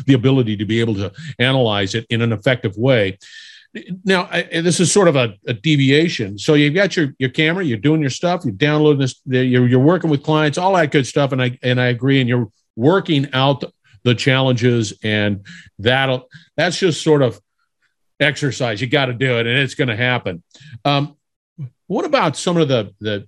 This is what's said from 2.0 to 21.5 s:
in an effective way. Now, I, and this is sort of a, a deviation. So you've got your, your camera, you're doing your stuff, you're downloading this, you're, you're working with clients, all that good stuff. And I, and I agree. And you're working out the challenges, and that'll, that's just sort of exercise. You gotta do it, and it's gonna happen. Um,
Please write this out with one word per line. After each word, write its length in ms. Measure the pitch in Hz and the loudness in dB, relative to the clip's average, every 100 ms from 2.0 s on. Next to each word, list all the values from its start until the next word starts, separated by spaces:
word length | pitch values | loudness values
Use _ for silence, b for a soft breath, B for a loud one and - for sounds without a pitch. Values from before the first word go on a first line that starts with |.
| - | -4
in 120 | 113 | -2
an 80 | 117 | -2
effective 440 | 104 139 120 110 98 | -2 -2 -2 -4 -2
way. 440 | 127 123 98 95 B B B B B 214 - 185 | 0 2 0 -4 B B B B B -18 -14 -10
Now, 240 | 190 185 190 | 0 0 0
I, 100 | 175 175 | -6 -6
and 140 | 170 170 | -2 -2
this 140 | 170 | 0
is 120 | 170 | 2
sort 160 | 208 175 | 4 4
of 80 | 143 | 2
a, 200 | 120 98 - | 0 -4 -10
a 60 | |
deviation. 840 | 117 156 147 131 143 170 - 101 101 | -6 0 2 4 4 2 -2 -8 -6
So 160 | - 151 | 0 2
you've 180 | 147 | 4
got 240 | 165 196 - | 2 0 0
your, 160 | 139 - | -4 -2
your 100 | 131 | -6
camera, 340 | - 156 180 | 0 0 0
you're 140 | 165 110 | -2 0
doing 240 | 139 160 | 0 2
your 80 | 139 | 0
stuff, 340 | - 175 175 | -2 -4 -2
you're 100 | 156 | -4
downloading 480 | 95 147 151 151 143 | -2 0 2 4 2
this, 200 | 127 - - | 0 -6 -4
you're, 420 | 127 131 127 123 | 0 2 2 4
you're 120 | 127 | 4
working 300 | 139 175 170 | 4 4 0
with 140 | 147 | -2
clients, 340 | 160 156 151 151 | 0 2 2 0
all 160 | 185 | 0
that 180 | 185 151 | 2 2
good 160 | 156 120 | 2 0
stuff. 240 | 147 139 | 0 0
And 100 | 131 | 0
I, 160 | 123 127 | -2 -2
and 180 | 127 123 | -2 0
I 80 | 123 | 0
agree. 320 | 117 131 135 | 0 0 2
And 100 | 123 | 2
you're 200 | 123 110 _ _ - | 0 -2 _ _ 0
working 540 | 131 190 175 143 143 | 2 2 2 0 0
out 300 | 131 139 139 - _ b b | 0 2 0 -4 _ b b
the 120 | 123 120 | 0 0
challenges, 800 | 139 131 135 120 123 120 104 - | 2 2 2 2 2 2 -2 -6
and 420 | 110 107 104 98 B B B - | -2 0 0 -2 B B B -4
that'll, 500 | 107 131 135 127 - B B - | 0 0 0 -2 -6 B B -2
that's 220 | 175 170 | -2 0
just 240 | 185 143 | -2 0
sort 180 | 165 147 | 2 2
of 180 | 127 101 _ _ _ _ _ _ _ - | 2 -2 _ _ _ _ _ _ _ -2
exercise. 640 | 143 139 143 - 123 107 | -2 0 -4 -2 -4 -4
You 60 | 127 | -2
gotta 260 | 143 127 | 0 0
do 240 | 120 135 117 | -2 -2 0
it, 80 | 117 | 0
and 140 | 127 | 0
it's 160 | 135 - | -2 -2
gonna 200 | 131 110 | -4 -2
happen. 460 | 127 123 101 85 _ B 147 117 | -2 -2 -4 -10 _ B -20 -6
Um, 340 | 143 143 147 _ _ _ _ | -2 0 -2 _ _ _ _